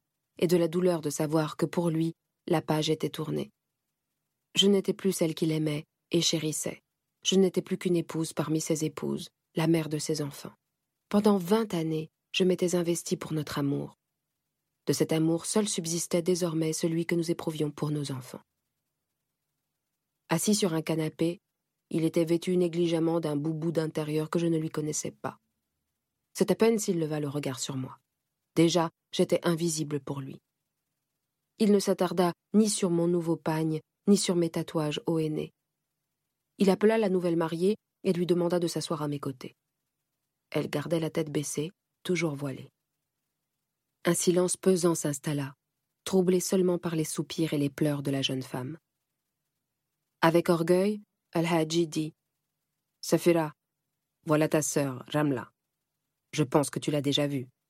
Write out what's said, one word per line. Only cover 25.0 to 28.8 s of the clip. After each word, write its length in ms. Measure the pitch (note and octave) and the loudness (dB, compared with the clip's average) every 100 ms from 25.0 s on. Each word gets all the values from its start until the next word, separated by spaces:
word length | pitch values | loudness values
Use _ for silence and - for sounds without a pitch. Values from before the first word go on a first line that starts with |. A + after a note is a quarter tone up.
| - | -8
pas. 260 | - - - _ _ _ _ _ _ _ _ _ | -8 -12 -12 _ _ _ _ _ _ _ _ _
C'est 160 | - G3 | -2 0
à 60 | F#3 | 2
peine 240 | A3+ A3+ | 2 2
s'il 180 | G#3 F3 | 0 -2
leva 220 | D3+ D3+ | -2 -4
le 80 | C#3+ | -4
regard 320 | C#3+ C#3+ B2+ | -6 -6 -8
sur 160 | - C3+ | -8 -8
moi. 240 | B2+ - _ _ _ _ _ - | -8 -12 _ _ _ _ _ 2
Déjà, 340 | E3 F3 | 4 4